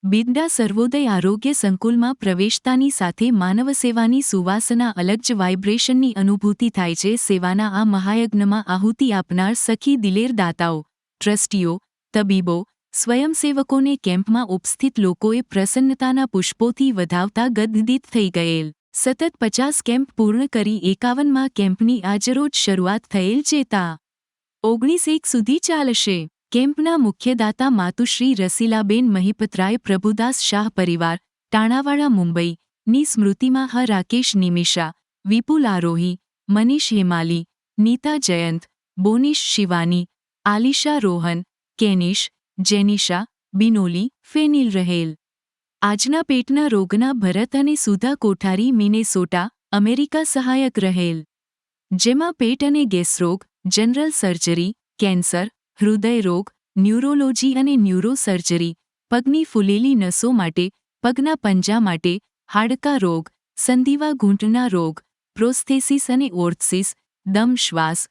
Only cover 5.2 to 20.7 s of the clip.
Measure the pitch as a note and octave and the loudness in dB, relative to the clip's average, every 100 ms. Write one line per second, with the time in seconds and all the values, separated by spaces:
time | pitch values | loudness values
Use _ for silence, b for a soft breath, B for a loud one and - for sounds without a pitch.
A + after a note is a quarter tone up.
5.2 | - A3+ F#3 F#3 G3 A#3 - B3+ C4 G3+ | -2 0 0 0 -2 -2 2 2 2 2
6.2 | F#3+ G3+ G#3 G#3 A#3 G#3 F3 E3 G3 A#3 | 0 2 0 0 -2 0 -2 -2 -2 -2
7.2 | - F#3+ F3+ F#3+ G#3+ G3 A3 G3+ F#3+ A3 | 0 0 0 0 0 0 2 2 0 0
8.2 | A#3 G#3 G3+ G#3 G3+ F#3 G#3 A3+ C4+ G3+ | 0 2 2 0 -2 0 0 0 0 0
9.2 | F3+ F3+ F#3+ A#3 - A3+ - C#4 G#3 F#3+ | -2 -2 0 -2 -2 -2 0 0 2 0
10.2 | A#3+ A#3 F3 E3 E3+ D#3+ D3+ _ _ _ | 0 0 -2 -2 -2 -4 -8 _ _ _
11.2 | G#3 G#3 - G3+ F3 F3 _ _ _ G#3+ | -2 0 0 0 0 -2 _ _ _ -2
12.2 | G3+ F#3+ F3 E3+ G3 _ _ - - A#3+ | 2 0 0 -2 -4 _ _ -8 0 0
13.2 | D4 D#4+ D4 C#4 C4+ C4+ C4+ C#4 - F3+ | 0 -2 -2 -2 0 0 2 0 0 -2
14.2 | G3+ A3+ A3+ F#3 - - C4+ - G3 F3 | 0 0 0 -4 -6 -4 -2 0 -2 0
15.2 | G#3+ A#3 B3 G3 G3 - C4 C4+ C4 C4 | -2 -2 -2 -2 -2 0 0 0 0 0
16.2 | C4+ F#3+ F3+ - A#3 A#3+ C4+ G#3 F3 F3+ | 0 -2 -4 -2 -2 0 0 0 -2 -2
17.2 | G3 A3 B3 G#3+ A3 G#3+ A3 C4 _ A#3+ | -2 -2 -2 0 -2 -2 0 -2 _ -2
18.2 | G3 F3 E3+ E3 D#3 - _ - B3+ B3+ | 0 0 -2 -2 -4 -10 _ -4 -4 -2
19.2 | E4 - A3+ - C4+ D4 - A#3+ C4+ - | -4 -2 -4 0 -2 -2 -2 -2 -2 0
20.2 | A3 A3 C#4 A#3 G#3 | 0 2 -2 -2 -2